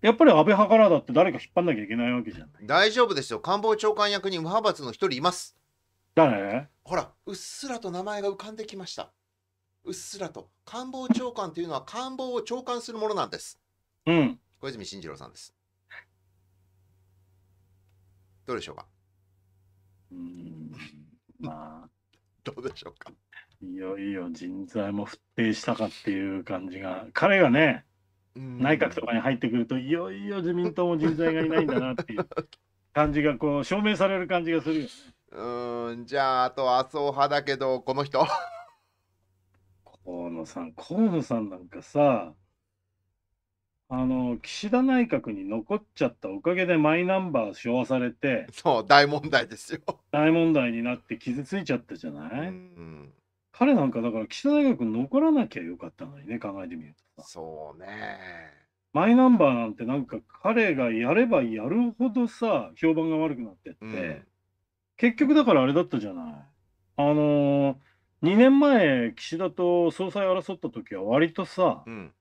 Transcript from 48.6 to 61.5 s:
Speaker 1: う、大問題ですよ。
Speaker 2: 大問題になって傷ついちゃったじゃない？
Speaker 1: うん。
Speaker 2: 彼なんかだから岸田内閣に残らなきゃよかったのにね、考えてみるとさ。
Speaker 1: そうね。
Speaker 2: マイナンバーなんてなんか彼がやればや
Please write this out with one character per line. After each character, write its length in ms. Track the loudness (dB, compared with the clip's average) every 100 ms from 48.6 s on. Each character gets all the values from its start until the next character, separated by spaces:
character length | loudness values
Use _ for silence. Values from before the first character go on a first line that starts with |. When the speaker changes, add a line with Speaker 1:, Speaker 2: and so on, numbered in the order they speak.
| 0 0
Speaker 1:
う、 60 | 8
大 200 | 8 8
問 220 | 2 0
題 200 | 0 0
で 80 | -10
す 160 | -10
よ。 60 | -8 -8 -10 _
Speaker 2:
大 200 | 2 4
問 240 | 4 4
題 180 | 2 0
に 100 | -2
な 120 | -4
っ 40 | -6
て 200 | _ -10
傷 260 | -6 -6
つ 140 | -4 -6
い 60 |
ち 100 | -4
ゃ 20 | -4
っ 40 |
た 160 | -4 -14
じ 100 | -12
ゃ 40 |
な 360 | -12 -12 -10 -8
い？ 20 |
Speaker 1:
う 20 |
ん。 600 | -10 -18 -18 -16 -16 -20 _ _ _ _
Speaker 2:
彼 220 | 0 4
な 100 | 4
ん 60 | 2
か 100 | 0
だ 100 | -4
か 100 | -4
ら 60 | -6
岸 180 | -4
田 40 | 0
内 240 | 2 2
閣 100 | 2
に 140 | 0 -2
残 220 | 0 2
ら 100 | 4
な 160 | 2 0
き 120 | -6
ゃ 40 |
よ 140 | -10 -12
か 120 | -14
っ 20 |
た 160 | _ -18
の 120 | -16
に 60 | -10
ね、 120 | -8
考 200 | -8 -10
え 40 | -12
て 80 | -12
み 80 |
る 100 | -16 _ _ -20
と 60 |
さ。 60 | -20
Speaker 1:
そ 460 | -16 -14 -12 -14 -16
う 40 |
ね。 720 | -16 -12 -12 -12 -16 -18 -20 _ _ _ _
Speaker 2:
マ 160 | 0 4
イ 40 |
ナ 120 | 6 8
ン 80 | 8
バ 140 | 6
ー 40 |
な 120 | 4 -2
ん 80 |
て 100 | -6
な 100 | -4
ん 120 | -4 -4
か 120 | -10 _ -6
彼 320 | 0 2 2
が 160 | 2 0
や 220 | 0 2
れ 140 | 2 4
ば 160 | 2
や 220 | 0